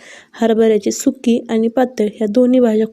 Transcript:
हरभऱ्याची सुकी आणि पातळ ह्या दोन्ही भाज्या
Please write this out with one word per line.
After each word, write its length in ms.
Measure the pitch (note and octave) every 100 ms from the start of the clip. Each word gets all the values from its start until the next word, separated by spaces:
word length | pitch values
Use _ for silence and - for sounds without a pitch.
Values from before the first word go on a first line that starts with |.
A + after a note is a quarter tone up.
| - - -
हरभऱ्याची 580 | - A3+ A3 A3+ G#3+ A3+
सुकी 560 | A3 C4+ - B3 A#3 -
आणि 180 | A3+ A3+
पातळ 360 | B3 B3+ B3+
ह्या 220 | G#3 - G#3+
दोन्ही 300 | A3 B3 B3+
भाज्या 260 | A#3+ G#3+ A3